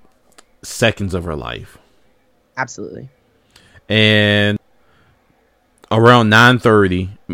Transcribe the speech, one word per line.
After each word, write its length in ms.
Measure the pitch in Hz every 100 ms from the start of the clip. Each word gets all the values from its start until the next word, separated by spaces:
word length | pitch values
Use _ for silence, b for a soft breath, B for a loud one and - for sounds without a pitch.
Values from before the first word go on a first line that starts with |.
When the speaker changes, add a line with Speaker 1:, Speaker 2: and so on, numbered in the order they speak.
| _ _ _ _ _ _
Speaker 1:
seconds 520 | - - 113 - 101
of 120 | 90 87
her 100 | 76
life. 420 | 60 53 - _ _ _ _ _ _ _ _ -
Speaker 2:
Absolutely. 540 | 131 - 95 - 131 _ _ _ b b b b -
Speaker 1:
And 680 | 107 107 107 104 104 104 104 _ _ _ _ _ _ _ _ _ _ _ _ -
around 380 | 110 117 123 107
nine 300 | 110 120 123
thirty, 500 | 120 107 98 90 92 101 -